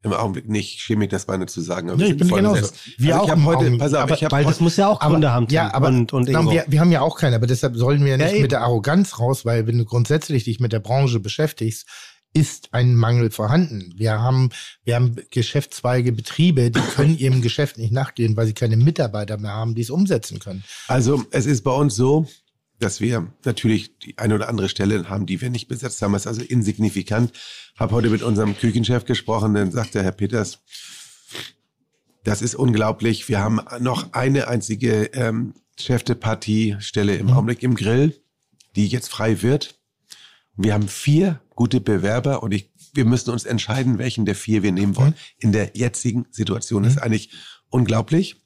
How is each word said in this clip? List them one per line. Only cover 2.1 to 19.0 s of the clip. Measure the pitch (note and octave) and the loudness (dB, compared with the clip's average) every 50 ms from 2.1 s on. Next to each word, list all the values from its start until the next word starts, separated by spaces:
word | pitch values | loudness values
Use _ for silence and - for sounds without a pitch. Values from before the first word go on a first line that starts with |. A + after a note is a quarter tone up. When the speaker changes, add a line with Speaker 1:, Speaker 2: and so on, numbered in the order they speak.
Speaker 1:
sind | D#3+ C#3+ | 2 2
Speaker 2:
bin | E3 F3+ | 2 2
Speaker 1:
voll | F3+ G3 | 2 2
Speaker 2:
genauso. | F#3+ G#3 G3+ C#3+ | 2 2 2 0
Speaker 1:
besetzt. | G#2 G2+ - - - - - - | 0 -4 -6 -12 -20 -20 -4 0
Speaker 2:
Wir | B2 D3+ E3 | 0 2 2
Speaker 1:
Also | - | 2
Speaker 2:
auch | G#3 D#3 | 2 2
Speaker 1:
ich | |
hab | D#3 E3 | 4 4
Speaker 2:
im | D3 | 4
Speaker 1:
heute, | D#3 E3 D3 | 4 4 4
Speaker 2:
Augenblick. | C3 B2+ B2 A#2 | 4 2 2 2
Speaker 1:
pass | C3+ D3 C#3+ | 2 2 2
auf, | D3 | 2
Speaker 3:
Aber | C3 B2+ D#3 | 2 2 0
Speaker 1:
ich | - D#3 | 0 0
hab | D3+ C#3 | 0 2
Speaker 3:
weil | C#3+ D3 | 2 2
Speaker 1:
heu- | C#3+ | 2
Speaker 3:
das | D#3+ - | 2 2
muss | E3 E3+ E3 | 2 2 4
ja | - G3 G3+ | 4 4 4
auch | G#3+ - | 2 2
Speaker 2:
Aber | C#3+ D3+ E3+ | 2 2 4
Speaker 3:
Gründe | D#3+ D3+ C#3 | 4 4 4
haben, | A#2+ B2 A#2 A2 | 4 2 2 2
Tim | C#3+ | 2
Speaker 2:
ja, | D#3+ E3 - - | 2 0 0 0
aber | C3 C3+ D3 | 2 2 4
Speaker 3:
und, | B2+ B2+ A#2+ A2+ | 4 4 2 2
und | - C3 B2 B2+ | 0 0 0 2
Speaker 2:
na, | C3+ D#3+ | 2 2
Speaker 3:
Ingo. | E3+ D3+ | 2 4
Speaker 2:
wir, | D#3 E3 - - | 2 2 2 2
wir | C3+ D3+ | 2 4
haben | E3 F3+ | 6 6
ja | E3+ C#3+ | 4 4
auch | C3+ D#3+ D#3 - | 2 0 0 0
keine, | - C#3+ A#2+ A2+ | 0 2 2 2
aber | A#2 A#2+ | 2 0
deshalb | B2+ B2 - C3+ A#2+ A#2 | 0 0 0 -2 0 0
sollen | B2+ C3 D3 C#3+ | 2 2 4 4
wir | C#3+ C#3 | 4 4
ja | C3+ C3 | 4 2
Speaker 3:
Ja, | D3 | 2
Speaker 2:
nicht | D#3+ G3+ | 2 4
Speaker 3:
eben. | G#3 | 2
Speaker 2:
mit | C#3 B2+ | 2 2
der | C#3 B2 | 2 2
Arroganz | A2+ B2 B2 A2+ G#2 C3+ D3+ F#3 G3+ - - A2 | 2 2 2 2 2 2 2 2 2 0 -2 -2
raus, | A#2 B2 C3+ - - | 0 0 0 0 0
weil | A#2 A#2 A#2 A2 A2+ | 0 0 2 0 0
wenn | A#2 A#2+ | 0 0
du | A#2 | 0
grundsätzlich | G#2+ - B2 A#2 - D3 D#3+ - - D#3 B2+ A2 | 0 2 0 2 2 2 0 0 0 -2 -2 0
dich | A#2 A2+ - | -2 -2 -2
mit | B2+ A2+ A2 | -2 -2 -2
der | A2 | -2
Branche | G2 - A#2+ C3+ C#3 C3 A#2+ A2+ | -2 0 0 2 2 2 2 0
beschäftigst, | F#2+ G#2+ - - D3+ D3+ - - A2+ A2+ A2 - - _ - - - - - _ _ _ _ | -2 -4 -4 -2 -2 -2 -2 -4 -4 -4 -4 -6 -14 _ -20 -20 -20 -20 -20 _ _ _ _
ist | D#3 D3+ - - - - - - | 0 0 0 -2 -14 -18 -6 -2
ein | B2 B2 B2 B2 | 2 4 4 4
Mangel | A#2 A2+ A2+ A#2+ A#2+ A#2+ A2 | 4 4 4 4 2 2 0
vorhanden. | - - A2 G#2+ C#3+ E3+ F#3 D#3 A#2+ G2 F#2+ F2+ F2 | 0 -2 -2 2 2 2 2 0 -2 -10 -10 -12 -8
Wir | F#2+ A2 A2+ G#2+ G#2+ | -2 0 0 0 2
haben, | A#2 B2+ C3 C3 C3 B2 - - - - - _ _ | 2 2 2 2 2 0 0 -6 -18 -18 -20 _ _
wir | - A#2 | -2 0
haben | A#2+ B2+ B2 A#2 A#2 - _ | 2 2 0 0 -2 -10 _
Geschäftszweige, | - B2+ A2+ - - D3 C#3 - - - - B2 B2 B2+ A#2+ B2 | -2 -2 -2 0 -2 -4 -4 -4 -12 -6 -2 0 0 2 0 0
Betriebe, | A#2+ A2 A2+ - - - D#3+ F3+ E3 C3 A#2+ A#2+ | -2 -2 -6 -10 0 2 2 4 4 4 2 2
die | A#2 A2+ | 2 0
können | - - - - D3 D3+ E3 D3+ | -2 0 0 2 2 2 2 2
ihrem | B2+ C3+ C3 B2+ | 2 2 2 2
Geschäft | A#2 A#2 - - D3 C#3 - A2+ | 2 0 0 0 -2 -2 -4 -6
nicht | A2+ A2 A#2 | -4 -2 0
nachgehen, | C3+ C3+ - - - A#2 A2+ G#2+ | -2 -2 -4 -4 -2 0 0 2
weil | G#2+ A#2 | 2 0
sie | A2 G#2 | 0 0
keine | - B2+ A2+ A2+ | 0 0 2 4
Mitarbeiter | A2+ B2 D3+ D#3+ - | 4 4 4 4 2